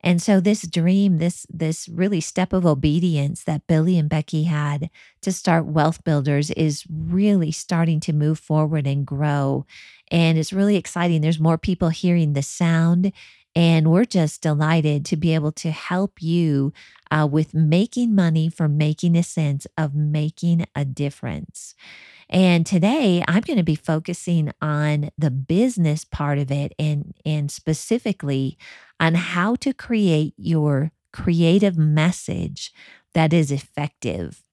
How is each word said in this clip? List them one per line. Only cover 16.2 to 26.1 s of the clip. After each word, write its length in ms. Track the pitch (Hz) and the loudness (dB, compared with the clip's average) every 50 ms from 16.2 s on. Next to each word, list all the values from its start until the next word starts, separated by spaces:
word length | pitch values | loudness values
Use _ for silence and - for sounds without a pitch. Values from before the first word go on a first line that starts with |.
you, 500 | 165 165 170 175 170 160 143 139 135 143 - - - - _ _ _ _ | -4 -2 0 2 2 2 2 2 0 -2 -4 -8 -20 -20 _ _ _ _
uh, 160 | 156 156 151 147 | 0 0 0 2
with 260 | 139 156 156 - - | 2 0 -2 0 0
making 600 | 156 160 151 160 180 214 233 - 240 247 233 214 | 0 2 2 2 2 0 0 -2 -2 -2 2 2
money 340 | 196 180 170 160 160 160 165 | 2 2 2 2 0 0 -2
from 280 | - - 165 151 147 | -2 -2 -2 -2 0
making 400 | 151 156 151 156 - - 175 170 | 0 0 0 -2 0 0 2 2
a 80 | 170 170 | 2 0
sense 420 | - - 170 156 143 139 143 - - _ | 0 -2 -2 -2 -2 -2 -4 -8 -10 _
of 180 | - 156 147 139 | -4 -4 -2 -2
making 720 | 147 151 151 151 151 151 156 - - - 170 170 165 170 _ _ | -2 -2 0 0 -2 -2 -4 -4 -4 0 0 0 0 0 _ _
a 80 | 139 143 | -6 -6
difference. 880 | 135 131 - 143 143 - - - 120 80 73 - - _ - - - - _ - - - - - - - - - _ | -6 -4 -4 -4 -6 -6 -8 -10 -8 -8 -8 -10 -12 _ -20 -20 -20 -20 _ -20 -20 -20 -20 -20 -20 -20 -20 -14 _
And 380 | - 180 185 180 175 165 165 | 2 4 4 6 4 4 2
today 580 | - 196 175 165 208 262 311 277 196 180 175 - | 2 2 2 2 2 2 2 2 2 2 2 0
I'm 140 | - 165 202 | 0 0 0
gonna 240 | - - 311 214 170 | 0 0 0 0 0
be 120 | 160 151 | 0 -2
focusing 760 | 151 _ - 160 156 160 - 175 - - - 175 165 151 147 - _ | -2 _ -4 -4 -4 -4 -6 -10 -8 -4 -2 0 0 0 -2 -4 _
on 500 | - 151 147 147 151 151 151 147 147 151 _ | -4 -4 -2 0 0 0 0 -2 -2 -4 _
the 140 | - 156 147 | -2 -2 -2
business 720 | 127 135 135 - 165 185 240 254 247 202 170 156 147 151 - | 0 -2 -2 0 2 2 2 2 2 0 0 0 0 -2 -6
part 340 | _ | _